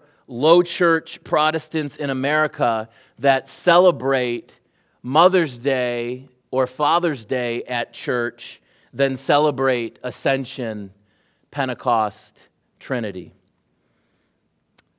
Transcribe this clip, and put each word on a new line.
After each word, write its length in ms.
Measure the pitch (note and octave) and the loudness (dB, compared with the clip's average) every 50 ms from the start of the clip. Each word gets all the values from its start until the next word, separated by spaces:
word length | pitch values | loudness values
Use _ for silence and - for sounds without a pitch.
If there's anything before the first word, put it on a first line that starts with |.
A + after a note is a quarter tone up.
| _ _ _ _ _ - | _ _ _ _ _ -14
low 340 | B2+ A#2 C3+ D#3+ E3+ F3+ F3 | -6 0 4 6 6 6 6
church 600 | F3 - - F3+ E3+ E3 D#3+ D#3+ - - - - | 2 0 0 2 2 2 2 -2 -6 -16 -18 -6
Protestants 720 | - F3+ D3+ D3+ D#3 D#3 D#3+ - - - D#3+ D3 C#3+ - | -2 0 2 2 2 0 -2 -6 -6 -4 -4 -4 -6 -6
in 120 | - D3 C#3 | -6 -6 -4
America 800 | C3 C3 C3 C#3 D3+ D#3 D#3 D3 - - C#3 A#2+ A2+ A2 A2 - _ _ _ _ _ - | -4 -2 -2 0 0 0 0 0 -2 0 0 0 0 -2 -4 -8 _ _ _ _ _ 0
that 300 | A#2+ C#3 C3+ C3 - - | 2 2 2 2 0 -4
celebrate 1120 | - - - F3 E3+ F3+ F#3 F#3 D#3 B2 B2 C3+ C3+ C3 B2+ A#2+ A#2+ A#2 - - - _ _ _ _ _ _ _ _ _ - | -10 -2 2 4 6 6 6 6 4 2 0 -2 0 0 0 -2 -4 -6 -8 -12 -20 _ _ _ _ _ _ _ _ _ -8
Mother's 560 | B2 C3+ D#3 F3 F#3 F#3 F#3 E3 C#3+ B2 A#2+ | 0 4 4 6 6 6 4 0 0 -4 -6
Day 720 | A#2 C#3 C3+ B2+ B2 B2 A#2+ A#2+ A#2+ A#2+ B2+ B2+ C3+ - _ _ _ _ | -4 -2 0 0 0 -2 -2 -4 -4 -6 -8 -8 -12 -18 _ _ _ _
or 160 | - C3 C3 | -2 0 0
Father's 580 | B2+ - - D3 D3 E3 E3+ E3+ E3 C#3+ A#2+ G#2+ | -2 -2 -2 0 2 2 2 2 0 -2 -4 -6
Day 400 | G2+ C3 B2+ B2 A#2+ A#2 B2 - | -6 -4 -2 -2 -2 -4 -6 -6
at 280 | - B2 A#2+ A#2 - - | -6 -4 -6 -6 -6 -10
church 680 | - - - B2+ A#2+ A#2 A#2+ - - - - - - _ _ _ _ _ _ - | -10 -6 -4 -2 -2 -2 -4 -6 -10 -16 -20 -20 -20 _ _ _ _ _ _ -4
than 240 | A#2+ C#3 C3+ C3+ | -2 -2 -2 -2
celebrate 840 | B2+ - - D3+ D3 D3+ D3+ C3+ B2 C3+ C3 B2+ A#2+ A#2 A2+ - _ - | -2 0 2 2 4 4 2 2 0 0 0 0 0 -2 -6 -8 _ -10
Ascension, 880 | B2 - - - D3+ C3+ C3+ C3 - - - B2 A2+ G#2+ G#2 G2+ G2 G2 _ _ _ _ _ _ _ _ _ _ _ | -10 -10 -4 -2 -2 -2 -2 -4 -8 -10 -8 -8 -8 -8 -8 -10 -14 -16 _ _ _ _ _ _ _ _ _ _ _
Pentecost, 960 | - D3 C3+ B2+ B2 - - C3 A#2+ A2+ G#2+ G#2 - - - - _ _ _ _ _ _ _ _ _ _ | -6 -6 -4 -4 -6 -4 -2 0 2 2 0 0 -4 -8 -18 -20 _ _ _ _ _ _ _ _ _ _
Trinity. 540 | - - C3+ A#2+ A2+ G#2 F#2 F#2 E2 F2 F2+ _ _ _ _ _ _ _ _ _ _ _ _ _ _ _ _ _ _ _ _ _ _ _ _ _ _ _ _ - - _ _ | -10 -6 -6 -4 -4 -6 -8 -10 -14 -16 -20 _ _ _ _ _ _ _ _ _ _ _ _ _ _ _ _ _ _ _ _ _ _ _ _ _ _ _ _ -20 -20 _ _